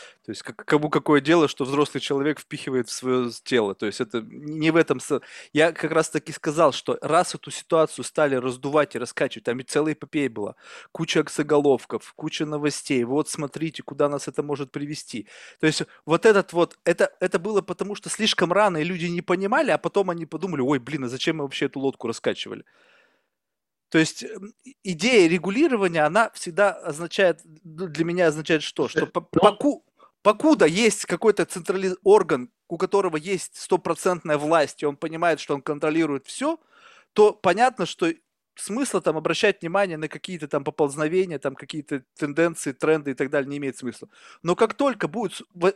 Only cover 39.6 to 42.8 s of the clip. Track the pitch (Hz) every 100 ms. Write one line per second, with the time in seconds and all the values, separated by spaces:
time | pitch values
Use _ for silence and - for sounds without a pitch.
39.6 | 170 190 196 156 156 156 - 175 151 147
40.6 | 143 151 143 143 156 185 185 143 143 135
41.6 | - 156 - 139 - - 147 147 170 160
42.6 | 143 131